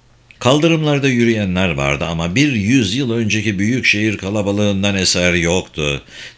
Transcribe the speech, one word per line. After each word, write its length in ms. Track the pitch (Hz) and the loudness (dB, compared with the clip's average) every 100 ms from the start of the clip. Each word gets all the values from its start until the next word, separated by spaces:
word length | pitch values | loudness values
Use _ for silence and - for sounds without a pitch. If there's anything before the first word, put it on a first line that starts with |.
| _ _ - - | _ _ -20 -4
Kaldırımlarda 680 | 120 143 165 165 151 143 135 | 0 2 2 2 0 0 2
yürüyenler 600 | 123 117 110 101 90 92 | 2 2 2 0 0 0
vardı 360 | 73 69 71 82 | 0 -2 -2 -2
ama 300 | 82 85 95 | -4 -2 0
bir 160 | 147 | 0
yüzyıl 600 | 123 98 135 104 113 135 | 0 2 2 2 0 -2
önceki 480 | 117 110 110 107 95 | -2 -2 -2 -2 -2
büyük 260 | 104 127 - | 0 0 0
şehir 320 | 95 107 101 | 0 0 -2
kalabalığından 800 | 95 107 98 101 104 98 101 98 | -4 -2 -2 0 0 0 0 0
eser 380 | 90 92 90 | 0 2 2
yoktu. 680 | 87 82 90 - - 73 69 - - - | 2 2 0 -2 -4 -4 -4 -8 -18 -20